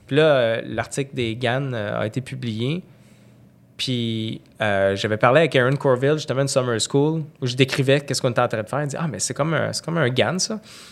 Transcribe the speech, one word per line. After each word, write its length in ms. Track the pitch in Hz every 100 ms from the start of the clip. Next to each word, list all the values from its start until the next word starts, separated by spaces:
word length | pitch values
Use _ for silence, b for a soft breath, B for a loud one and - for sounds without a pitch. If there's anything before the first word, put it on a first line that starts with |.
| -
puis 80 | 135
là, 60 |
euh, 380 | 156 139 113 113 -
l'article 460 | 113 117 - 139 135
des 200 | 117 113
gan, 380 | 123 127 139
euh, 260 | 120 104 113
a 40 | 107
été 140 | 127
publié. 600 | 131 131 123 110 123 175 - b b b b b b _ _ -
Puis, 640 | - 123 117 113 110 - - -
euh, 340 | 107 98 98 98
j'avais 180 | 107 110
parlé 240 | 123 139
avec 160 | 165 135
Aaron 200 | 123 139
Corville, 380 | 139 123 135 156
justement, 280 | - 127
de 60 | 139
Summer 280 | 135 123 113
School, 420 | - 139 147 160 151 -
où 60 | 127
je 80 | 123
décrivais 460 | 131 - 131 143
qu'est-ce 200 | 143 127
qu'on 100 | 131
était 100 | 123
en 60 | 120
train 120 | 113
de 60 | 107
faire. 140 | 131
Il 60 | 147
dit, « 100 | -
Ah, 80 | 165
mais 100 | 104
c'est 140 | -
comme 200 | 131 143
un, 180 | 147 110
c'est 120 | 113
comme 140 | - 165
un 120 | 127
gan, 280 | 123 110 180
ça. » 220 | - 214 B B B